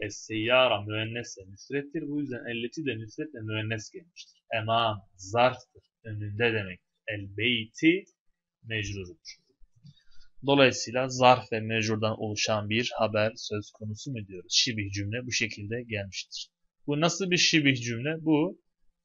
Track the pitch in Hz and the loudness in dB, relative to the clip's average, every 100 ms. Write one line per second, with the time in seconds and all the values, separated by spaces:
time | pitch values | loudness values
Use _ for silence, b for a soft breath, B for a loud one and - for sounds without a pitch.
0 | 104 - - 110 113 127 127 104 104 107 | -10 -10 -6 -2 4 4 6 2 -2 -4
1 | 113 117 117 - 95 101 - 139 143 165 | -4 -6 -10 -14 -18 -20 -6 -6 -4 -8
2 | 143 147 135 120 117 113 120 165 139 113 | -4 -4 -4 -6 -6 -6 -6 -6 -4 -4
3 | 110 - 156 120 107 107 110 110 - - | -8 -10 -10 -8 -6 -4 -2 -6 -8 -16
4 | - - - _ - 113 110 113 113 104 | -18 -20 -20 _ -6 -4 0 2 2 -2
5 | - _ 95 117 127 123 - - _ _ | -10 _ -4 4 4 2 -16 -20 _ _
6 | 113 107 104 104 120 110 98 90 _ _ | -12 -8 -8 0 0 0 -4 -12 _ _
7 | - 104 98 101 120 117 110 - 160 190 | -10 -8 -8 -2 0 0 -4 2 4 4
8 | - _ _ _ _ _ 110 107 101 98 | -2 _ _ _ _ _ -6 -4 -4 -6
9 | 87 85 - - _ _ - _ b b | -10 -14 -20 -20 _ _ -20 _ b b
10 | b b b - 135 139 127 110 113 123 | b b b -6 2 8 8 6 -4 -2
11 | 131 127 127 123 - 110 110 113 110 107 | -2 6 8 8 4 -4 0 0 0 0
12 | 107 110 110 104 113 107 104 110 120 - | 0 -2 -4 -2 0 0 2 0 0 0
13 | 110 107 110 - - 104 - - 107 107 | 2 2 2 0 -6 -6 -6 -12 -10 -8
14 | 147 117 95 90 - - 131 107 98 101 | -8 -8 -8 -14 -2 0 2 0 -4 -4
15 | 101 117 123 110 110 - 104 120 120 104 | -4 -6 -4 -2 -4 -4 -8 -8 -6 -6
16 | 98 - - - - _ _ _ - 143 | -6 -10 -12 -14 -14 _ _ _ -4 2
17 | 170 170 190 175 - 165 139 123 117 117 | 2 2 0 4 6 6 4 2 -2 -4
18 | 143 160 156 147 180 - _ _ _ _ | -4 -2 2 4 4 -2 _ _ _ _